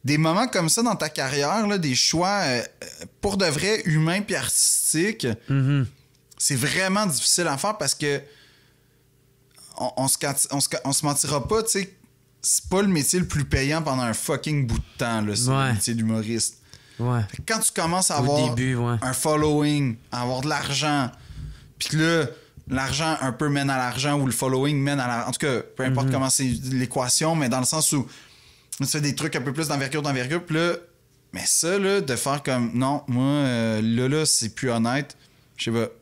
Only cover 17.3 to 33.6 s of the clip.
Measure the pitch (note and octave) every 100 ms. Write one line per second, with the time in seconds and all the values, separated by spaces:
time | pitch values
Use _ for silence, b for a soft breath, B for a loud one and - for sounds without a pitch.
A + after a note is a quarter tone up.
17.3 | - - A3 A3+ - E3 F3+ F#3 D3+ B2+
18.3 | D3 B2+ A#2+ C3 B2 A#2+ A#2 B2+ C3 D#3
19.3 | D3+ D3+ D3 D3 D3 C3+ A2+ - B2 B2
20.3 | B2+ C#3 C#3+ C3+ C#3 D3+ C#3+ A#2+ - B
21.3 | B B B B - - D#3 D#3+ E3 C3+
22.3 | B B - - C3 C3+ C3+ D#3+ D#3 C3
23.3 | A#2 D3+ C#3 C#3 C3 B2 A#2+ C#3+ C#3+ C3
24.3 | A2+ C3 C3 C#3+ D3 C#3 C#3+ B2 A#2 A#2+
25.3 | B2+ D3+ A#2 - - C3 C3 C3 C3 C3
26.3 | B2+ C3 A#2 C3 C3 B2 C#3+ B2 - D#3
27.3 | E3 B2+ C3 B2 D#3 D3+ D3+ - B B
28.3 | B B B B - C3+ D3+ C#3+ C#3 D3+
29.3 | D#3+ C3 C3 D3+ C#3+ C3+ D3+ C#3+ C3 B2
30.3 | E3+ F3 D#3 E3+ F3 - _ _ _ _
31.3 | - - - E3 G3+ G3 G3 D#3 A#2 C3+
32.3 | C#3+ C#3 B2+ A#2 A#2+ C3 D3 - B2 C3+
33.3 | D3 C#3 A#2